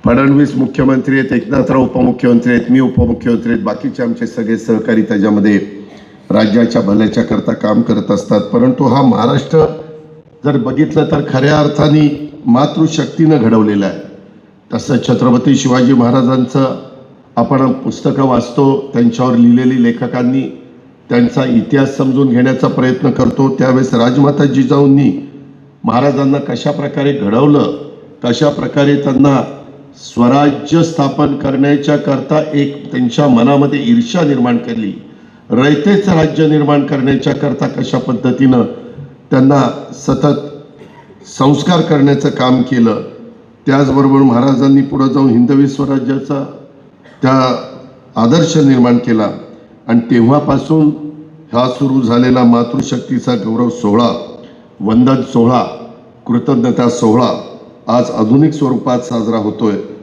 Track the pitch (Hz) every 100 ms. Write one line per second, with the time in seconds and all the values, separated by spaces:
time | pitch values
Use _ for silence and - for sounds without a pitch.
0 | 120 123 139 139 143 127 127 - 131 131
1 | 131 135 127 120 110 135 123 131 123 127
2 | 123 117 123 120 120 120 - 127 127 -
3 | 117 117 - 117 117 113 107 104 135 -
4 | 120 113 117 - 110 113 - 110 - 110
5 | 101 107 107 104 104 101 - - - -
6 | - - - 104 107 110 117 123 98 104
7 | 110 120 113 107 - 110 104 107 117 110
8 | - 101 - 104 - 240 254 247 139 127
9 | - 151 120 139 - 160 156 - - -
10 | - - - - 139 139 123 131 151 160
11 | 151 151 143 131 143 151 143 - 147 151
12 | 147 143 - - 123 123 147 165 160 -
13 | 135 - 156 151 113 113 107 101 95 87
14 | - - - - _ _ _ 117 - 123
15 | - 117 127 120 120 131 131 127 123 131
16 | 117 131 123 127 123 143 127 - - -
17 | - - _ - 117 131 135 - 110 110
18 | 151 135 135 120 - - 139 135 - 117
19 | 120 113 127 117 120 120 127 127 117 113
20 | 127 123 123 135 127 - - - - _
21 | _ 120 120 143 127 117 - 139 135 -
22 | 135 131 135 120 127 135 139 - 127 123
23 | 135 127 120 - 135 135 131 131 131 117
24 | 117 131 143 143 143 127 123 143 143 139
25 | 127 92 - - - - - _ - 117
26 | 143 131 139 139 - 123 151 143 143 -
27 | 139 139 101 113 147 147 104 - - -
28 | - - 120 120 147 147 - 143 143 143
29 | 143 131 143 135 - - - - - -
30 | - - 120 135 147 127 - 165 156 -
31 | 139 - 147 139 139 135 143 143 - 196
32 | - 131 - 156 151 147 139 - - 127
33 | 123 135 147 120 123 143 143 139 117 117
34 | 117 180 156 131 120 117 120 113 101 92
35 | - - - - - 113 139 151 196 202
36 | 190 165 156 139 156 151 143 147 135 143
37 | 127 135 151 135 143 123 131 - 131 131
38 | - 117 127 - 135 123 110 - - -
39 | - - - 131 135 143 123 - - -
40 | - 127 147 139 143 - - - - -
41 | - - - - 135 143 - 175 - 151
42 | 139 139 151 - 127 127 120 127 113 101
43 | - - - - - _ - 139 139 135
44 | 135 139 135 117 139 127 139 139 135 143
45 | 131 143 135 117 123 139 139 - 139 135
46 | 120 135 135 139 139 - - - - _
47 | - - 131 131 127 120 - - - -
48 | - - 117 160 160 160 139 127 120 120
49 | - 110 101 - - - - - - 117
50 | - 120 113 147 147 135 - 160 151 -
51 | - - - - - 117 127 - 139 135
52 | 117 120 127 127 120 120 117 131 - 123
53 | - 127 - 120 101 117 123 - 104 104
54 | 120 - - - - - - - 101 113
55 | 127 131 117 120 117 123 104 - - -
56 | - - - 120 - 127 123 120 123 -
57 | 113 113 120 - - - - - - 120
58 | 120 - 107 135 151 143 135 120 123 123
59 | - 120 110 113 104 - 113 98 - -